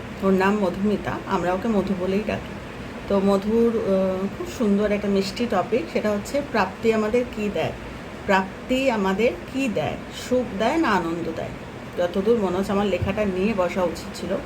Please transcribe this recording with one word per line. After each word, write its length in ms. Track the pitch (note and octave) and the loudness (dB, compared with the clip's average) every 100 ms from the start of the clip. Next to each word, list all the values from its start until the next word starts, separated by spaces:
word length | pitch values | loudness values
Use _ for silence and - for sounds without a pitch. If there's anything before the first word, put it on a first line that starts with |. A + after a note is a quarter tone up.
| - - | -12 -2
ওর 100 | G3 | 2
নাম 240 | F#3+ F#3+ G#3 | 4 4 2
মধুমিতা, 540 | F#3 F3 G#3 G3 - E3+ - | 0 0 0 0 -2 -6 -2
আমরা 260 | F#3+ F3 | 0 0
ওকে 140 | F#3 A#3 | 0 2
মধু 260 | G#3 F#3+ F#3 | 2 0 0
বলেই 240 | F#3 G3 G#3 | 0 0 0
ডাকি। 260 | F#3+ - - - - - - - | -4 -6 -10 -12 -12 -12 -8 0
তো 120 | G3 G3 | 2 4
মধুর, 460 | G3 G#3 A3+ A#3 A3 | 2 2 4 4 2
আহ, 520 | G3 F#3+ F#3+ F#3 G3 - | 2 2 2 0 -4 -4
খুব 100 | F4+ - | -8 0
সুন্দর 340 | G#3 G3+ G#3 | 2 4 2
একটা 160 | G3+ G3+ | 0 2
মিষ্টি 400 | G3 G3 - A#3+ | 2 0 -2 0
টপিক, 300 | G3 F3 A#3 E4 | 0 2 0 0
সেটা 180 | G3+ G#3+ | -2 0
হচ্ছে 300 | G#3 - C#4+ C#4+ | -2 -2 -4 0
প্রাপ্তি 420 | A3+ F#3+ - A3+ | 0 0 2 2
আমাদের 320 | A3 G#3+ A#3+ B3 - | 2 2 0 0 -2
কী 140 | G#3 | -2
দেয়, 180 | F3 C3+ - - - - - - | -2 -2 -4 -10 -12 -12 -6 2
প্রাপ্তি 680 | G3 F#3+ - - B3+ C4+ | 2 2 -6 -2 2 2
আমাদের 400 | A3 F#3+ F#3+ A#3+ E4+ - | 2 2 2 2 0 -4
কী 160 | C4 C4+ F#3 | -2 -2 0
দেয়, 220 | B2+ - - - - | -2 -4 -8 -10 0
সুখ 280 | B3+ A3+ F#3+ | 0 0 0
দেয় 180 | A3+ D#4+ | 2 2
না 100 | C#4 | 2
আনন্দ 440 | F#3+ E3 F3 E3 - | 2 0 -2 -4 -4
দেয়? 140 | - - - - - - | -6 -8 -12 -14 -8 -2
যতদূর 420 | F3 G3 G3 A#3 | 0 2 2 4
মনে 180 | F#3 F3+ | 2 0
হচ্ছে 140 | G3 | 2
আমার 160 | G3 G3+ | 2 2
লেখাটা 380 | F3+ G3 G3 G#3 | 2 0 0 0
নিয়ে 280 | F#3 G3+ G3 | 2 2 2
বসা 260 | F3 F#3+ | 0 2
উচিত 360 | F3 - - - | 0 -2 -8 -8
ছিল। 180 | F3 F#3+ | -4 -4